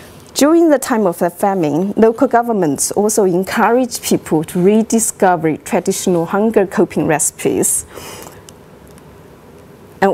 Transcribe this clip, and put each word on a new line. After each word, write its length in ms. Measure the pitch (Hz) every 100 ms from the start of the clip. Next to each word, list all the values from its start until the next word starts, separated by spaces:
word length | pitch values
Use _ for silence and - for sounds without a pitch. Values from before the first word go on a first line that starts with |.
| - - -
During 380 | - 285 330 330
the 80 | 269
time 280 | - 226 196
of 120 | 175
the 100 | 175
famine, 640 | - 202 196 156 143 196 202
local 280 | 220 226 269
governments 680 | 233 240 214 165 135 -
also 320 | - 208 220
encouraged 800 | 190 175 190 - 214 233 254 -
people 400 | - - - 160
to 180 | 165 180
rediscover 960 | 180 214 226 233 - - 190 175 160 143
traditional 680 | - 202 180 190 - 175
hunger 420 | 165 196 220 220 190
coping 400 | - 170 - 151
recipes. 800 | 160 - - - 92 - - - - - - - - - - - - - - - - - - - - - - - -
And 100 | 196